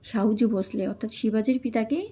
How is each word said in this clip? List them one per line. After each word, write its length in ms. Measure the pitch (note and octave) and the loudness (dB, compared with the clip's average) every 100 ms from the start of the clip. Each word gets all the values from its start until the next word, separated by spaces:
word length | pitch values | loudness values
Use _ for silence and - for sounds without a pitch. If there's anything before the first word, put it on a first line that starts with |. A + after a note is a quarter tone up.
| - | -4
শাহুজি 400 | A3+ G#3+ G#3+ A3+ | 0 2 4 2
ভোসলে 380 | G3+ F#3+ G#3 F#3+ | 2 -2 -2 -4
অর্থাৎ 200 | G3 A3 - | -4 -6 -2
শিবাজির 380 | A3 A3 A3 B3+ | 0 2 2 0
পিতাকে 340 | B3 A3+ A3+ D#4 G#4 | 0 -2 0 -2 -4